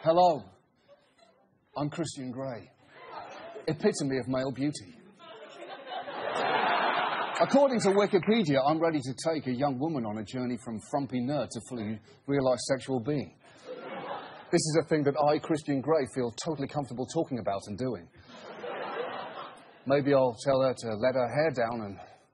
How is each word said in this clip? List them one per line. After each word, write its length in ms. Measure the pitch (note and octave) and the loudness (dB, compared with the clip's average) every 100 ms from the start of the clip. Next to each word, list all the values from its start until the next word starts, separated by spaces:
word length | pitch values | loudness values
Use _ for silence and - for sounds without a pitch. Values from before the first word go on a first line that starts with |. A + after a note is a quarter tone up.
Hello. 400 | D#3 E3+ F3+ D3+ G2 - _ _ _ - _ _ _ _ _ _ _ - | 4 6 6 4 -2 -20 _ _ _ -20 _ _ _ _ _ _ _ -4
I'm 140 | D3 | -4
Christian 420 | D3 D#3+ - B2+ | -2 -6 -4 -8
Grey, 380 | B2 C3+ A#2 F#2 _ _ - - - - - - - - | -6 -8 -8 -14 _ _ -20 -16 -14 -14 -14 -14 -8 -4
epitome 520 | D#3 G#3 G#3 C#3+ C3 | 0 0 2 0 -2
of 80 | A#2 | 0
male 240 | C3 C3 | -2 -2
beauty. 440 | B2+ C#3+ D3 G2 E2 - - - - - - F4+ G4 C5 F#5 - - - - - - - - - - - - - - | -2 -2 -4 -12 -20 -20 -20 -18 -16 -18 -16 -14 -14 -10 -10 -8 -6 -4 -2 0 2 2 2 2 0 0 -2 -4 0
According 380 | E3+ C4+ C#4+ A#3+ | 4 6 6 4
to 80 | F#3+ | 4
Wikipedia, 720 | G3 G#3 G3 D#3+ A3+ F3 C3+ C3 | 4 4 4 4 2 4 4 4
I'm 140 | D#3+ | 4
ready 200 | E3 D#3 | 2 0
to 120 | B2+ B2 E3 | -4 -4 -2
take 200 | D#3+ C3 | 0 0
a 40 | |
young 280 | B2 C#3+ B2+ | 0 0 0
woman 260 | D#3 D#3 A2+ | -2 -2 -2
on 140 | G#2 | -4
a 40 | |
journey 340 | G#2 B2+ B2 B2 | -6 -4 -4 -4
from 160 | - A2 - | -6 -8 -4
frumpy 300 | D3 C#3 B2+ | -4 -2 -2
nerd 280 | A#2+ D3 G#2+ | -2 -2 -2
to 120 | A#2 G#2+ | -6 -8
fully 300 | B2+ G#2+ A2 - - - | -6 -6 -6 -10 -20 -2
realised 340 | C#3 C3 B2 | 2 4 2
sexual 380 | - C3+ A#2 B2+ | 0 -4 -2 -4
being. 340 | A2 D3 F#2+ - - - - - - - - - - - - | 0 -2 -2 -10 -20 -20 -14 -12 -10 -12 -10 -10 -12 -18 0
This 100 | E3+ | 0
is 160 | D#3+ D#3 | 2 4
a 80 | D3+ | 4
thing 160 | D#3+ | 4
that 120 | C#3+ C#3+ D3 | 4 4 4
I, 120 | D3 | 4
Christian 420 | - D#3 - C#3 | 4 0 2 0
Grey, 240 | B2+ D#3+ C3 | 4 2 2
feel 180 | - A#2+ | 0 -2
totally 360 | - - D3 C#3 | -2 -4 -2 -2
comfortable 400 | D3 C3+ A#2+ B2+ | -4 -4 -4 -2
talking 320 | D#3+ D#3+ B2+ | 0 0 0
about 220 | G2+ G2 - | -2 -2 -4
and 140 | G2 | -4
doing. 280 | D3+ D3+ E2+ - - - - - - - - - B4 - - - - - - - - | -4 -4 -10 -20 -20 -18 -16 -12 -10 -8 -8 -6 -6 -8 -10 -12 -14 -16 -20 -14 2
Maybe 280 | C#3+ C#3 C#3 | 2 6 6
I'll 200 | C3 A#2 | 4 2
tell 180 | C#3+ C3+ | 0 4
her 120 | C3 | 4
to 220 | B2 A#2 G#2+ | 0 -4 0
let 180 | B2 | 2
her 140 | C3 A#2+ | 2 0
hair 240 | B2 D#3+ | 2 0
down 300 | B2+ A2+ A#2 | 2 0 -2
and 180 | G#2 F#2+ - - _ | -6 -10 -16 -20 _